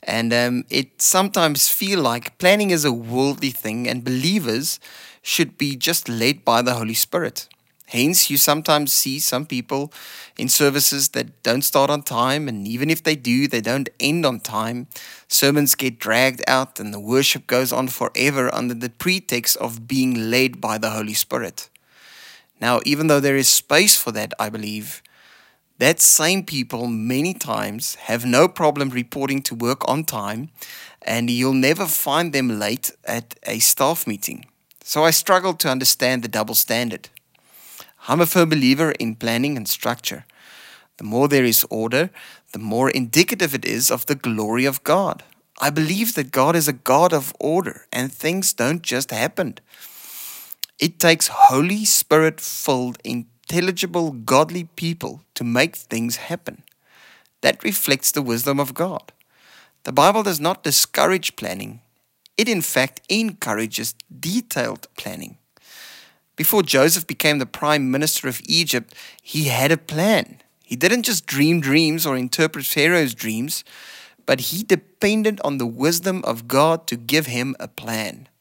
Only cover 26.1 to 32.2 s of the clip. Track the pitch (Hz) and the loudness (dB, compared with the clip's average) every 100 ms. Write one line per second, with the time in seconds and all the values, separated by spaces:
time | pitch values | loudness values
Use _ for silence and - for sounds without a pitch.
26.1 | - 160 196 - 143 123 117 120 113 113 | 4 4 0 0 -4 -4 -4 -4 -4 -2
27.1 | 127 160 180 143 107 104 104 - - - | 0 0 -2 -6 -4 -4 -6 -8 -8 -4
28.1 | 117 120 123 175 - 160 143 139 123 120 | -2 2 4 4 4 0 0 -2 -4 -6
29.1 | - 135 139 135 120 117 135 - 127 160 | -6 -4 -2 -4 -4 -2 -2 -2 -2 -2
30.1 | 117 101 107 147 _ - - - - - | -6 -6 -8 -10 _ -18 -18 -20 -14 -6
31.1 | 117 120 120 127 135 135 165 175 - - | -2 0 0 2 2 2 2 0 -2 0
32.1 | 147 | 0